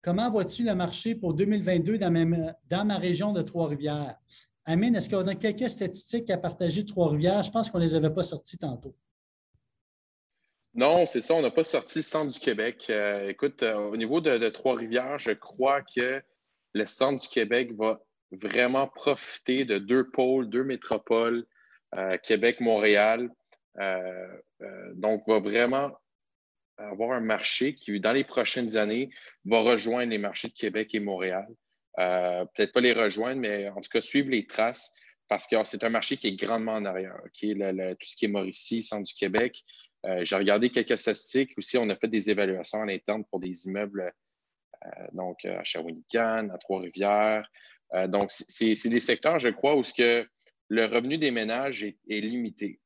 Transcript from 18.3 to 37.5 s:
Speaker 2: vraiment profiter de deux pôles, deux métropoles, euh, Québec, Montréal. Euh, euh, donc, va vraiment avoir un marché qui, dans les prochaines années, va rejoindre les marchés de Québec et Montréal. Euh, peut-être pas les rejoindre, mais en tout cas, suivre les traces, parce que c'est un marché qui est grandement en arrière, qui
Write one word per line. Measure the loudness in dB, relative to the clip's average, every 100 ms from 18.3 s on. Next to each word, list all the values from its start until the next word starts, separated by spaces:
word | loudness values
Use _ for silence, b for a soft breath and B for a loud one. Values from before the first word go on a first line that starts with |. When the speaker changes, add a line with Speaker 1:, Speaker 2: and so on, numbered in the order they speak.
Speaker 2:
vraiment | -10 -4 0 2 2 -2
profiter | -2 -2 -2 -4 -10 -2 0
de | 0 -2
deux | 2 2 2
pôles, | 0 2 2 0
deux | -2
métropoles, | -2 -4 -2 -4 2 2 2 0 -4 b b b _ -6
euh, | -2 -2
Québec, | 2 4 4 2
Montréal. | 2 4 6 6 6 4 -2 -8 _ _ _ -6
Euh, | -4 -2 -6 -10 -14 -16 -20 _
euh, | -16 -14 -14
donc, | -4 0 0 4
va | 2
vraiment | 4 2 2 2 -2 -8 _ _ _ _ _ _ _ -16
avoir | -12 -4 -2
un | -2
marché | 0 0 0 0 0
qui, | -2 -6 -2
dans | 2
les | 2
prochaines | 0 0 0 -2 -2 0
années, | 0 -2 -4 B B B 2
va | 4
rejoindre | 6 4 2 0 0
les | -2
marchés | -4 -6 -10
de |
Québec | -6 -4 -2 -2
et | -4
Montréal. | -4 -4 -2 -4 -6 -18 _ _ _ -2
Euh, | 0 2 0 -2 -4
peut-être | 0 2
pas | 4
les | 4
rejoindre, | 4 2 0 -4 -2
mais | -4 -4 -6
en | -10
tout | -4
cas, | -2
suivre | 0 0 2
les | -2 -2
traces, | -2 0 -2 -12 b b b _
parce | -4 0
que | 0
c'est | 0 -2
un | 0
marché | 0 -2 -2
qui | -2
est | -2
grandement | -2 -2 -2
en | -2
arrière, | -4 -4 -8 -10 -18
qui | -6 -4